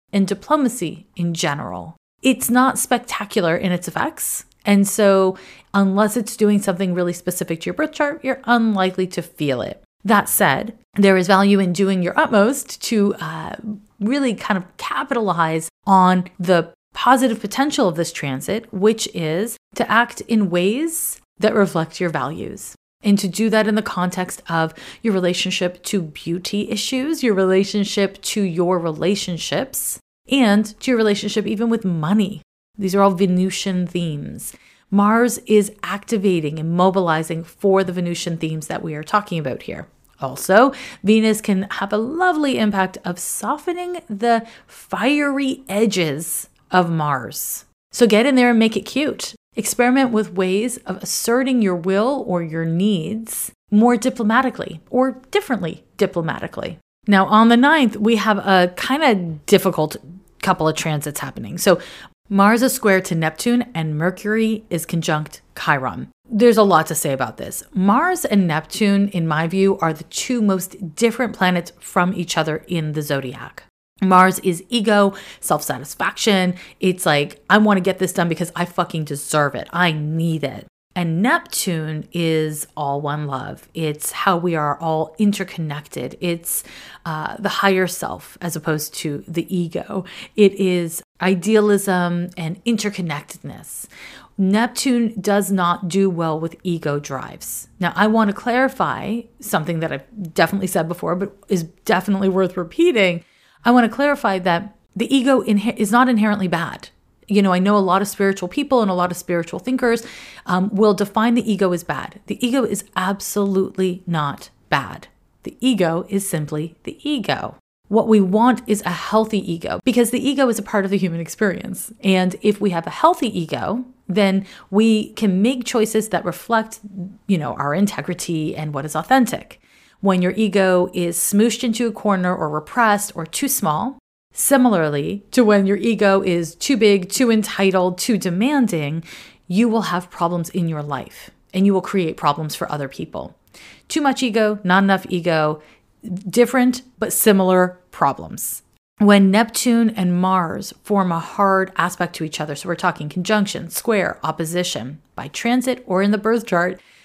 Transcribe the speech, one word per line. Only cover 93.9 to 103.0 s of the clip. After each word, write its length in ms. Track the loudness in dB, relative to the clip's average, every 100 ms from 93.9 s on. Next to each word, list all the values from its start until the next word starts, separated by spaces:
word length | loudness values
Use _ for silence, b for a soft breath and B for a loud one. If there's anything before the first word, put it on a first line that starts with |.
| B B B B -2
Neptune 760 | 2 2 0 -2 0 0 0 -2
does 320 | 0 0 0
not 380 | 0 0 -2 -2
do 200 | 0 2
well 300 | 0 -2 -2
with 160 | -6 -6
ego 340 | -4 -4 -2 -4
drives. 720 | -6 -10 -12 -14 -12 -12 -14 -6
Now, 140 | -4
I 140 | 0 2
want 220 | 4 2
to 40 |
clarify 880 | 0 -2 0 0 0 -2 -2 -6 -8 -10 -16
something 400 | -4 -4 -2 -4
that 100 | -4
I've 420 | -6 -10 -14 -6
definitely 340 | 0 0 0 -2
said 200 | -2 -2
before, 280 | -4 -4 -4
but 200 | -6 -10 -4
is 140 | -2 -2 _
definitely 460 | -2 -2 0 0 0
worth 260 | 2 0 -2
repeating. 680 | -6 0 2 4